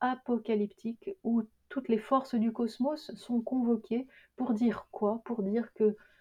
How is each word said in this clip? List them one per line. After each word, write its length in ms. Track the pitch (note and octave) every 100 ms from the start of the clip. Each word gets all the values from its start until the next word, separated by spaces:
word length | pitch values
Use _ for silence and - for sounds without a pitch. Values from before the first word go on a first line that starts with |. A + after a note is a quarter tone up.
apocalyptique 1080 | B3+ B3+ - A#3 A3 G#3+ G#3 - A3+ A#3 - -
où 180 | A3+ A#3 A3 _ _
toutes 200 | C4+ B3+
les 100 | A3
forces 360 | - C4 C4
du 180 | A#3 A3+
cosmos 600 | A3 A#3 - C4 D4+ -
sont 260 | A3 - A#3+
convoquées 680 | A3+ C4 A#3 A3+ - A#3 C4 - _ -
pour 160 | B3+
dire 340 | G#3+ A#3+ - -
quoi ? 300 | - G#3 A3+
Pour 180 | - A#3
dire 300 | G3 A3 A#3
que 220 | - G#3+ G#3+ - _